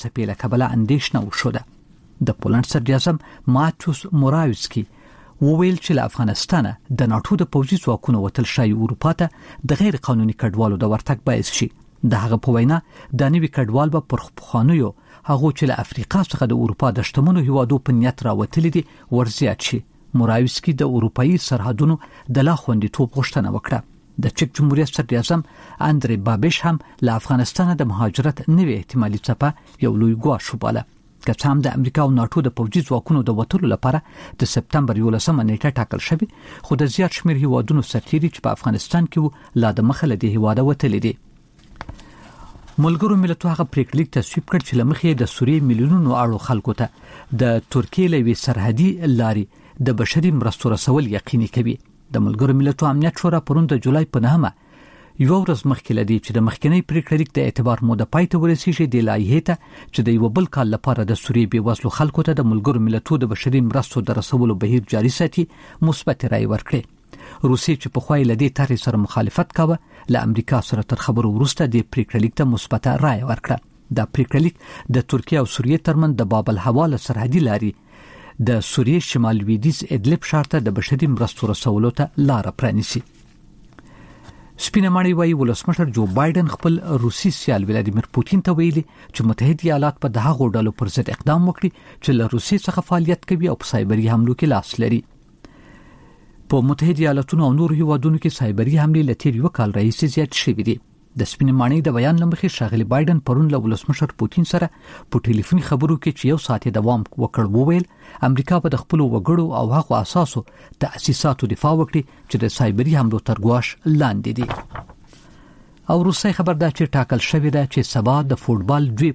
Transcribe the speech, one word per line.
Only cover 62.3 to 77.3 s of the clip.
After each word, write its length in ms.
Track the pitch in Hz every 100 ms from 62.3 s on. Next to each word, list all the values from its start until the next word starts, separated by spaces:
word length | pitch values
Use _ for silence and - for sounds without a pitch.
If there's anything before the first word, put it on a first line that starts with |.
| 147
د 80 | 117
ملګرو 340 | 110 110 127 110
ملتونو 340 | 110 - 156
د 80 | 120
بشري 280 | 107 123 131 117
مرستو 380 | 135 - 127 104
د 120 | 110
رسولو 380 | - 127 120 95
بهیر 240 | 104 123 101
جاري 200 | 110 120 -
ساتي، 280 | 165 - 165 - - - 160
مثبتې 380 | 143 - 131 123
رایې 140 | 107 107
ورکړې. 280 | 107 - 135 - _ - - - -
روسیې 320 | 135 127 - 147
چې 60 | - 127
پخوا 200 | - 147
یې 60 | 127
له 60 | 113
دې 80 | 139 139
طرحې 200 | 135 120 -
سره 180 | 110
مخالفت 500 | 101 - 107 - 175 -
کاوه، 200 | 160 165 _ - -
له 60 | 120 113
امریکا 340 | 110 - 123 -
سره 180 | 107 -
تر 80 | 123 -
خبرو 260 | 113 113
وروسته 360 | 107 139 - 143
دې 180 | 117 -
پریکړه 260 | - 104 120
لیک 100 | 113 -
ته 120 | 135
مثبته 420 | 113 - 110 131 135
رایه 240 | 147 123 131
ورکړه. 280 | 226 - - _ _ - 123
دا 80 | 107 -
پریکړه 240 | 123 139 170
لیک 100 | - - - - 123
د 20 | -
ترکیې 260 | 131 - 156
او 40 | 123 -
سوریې 300 | 120 160 -
ترمنځ 260 | 151 156 120
د 100 | 104
باب 160 | 110 104
الهوا 340 | 104 107 139 165
له 100 | 127 -
سرحدي 380 | 117 117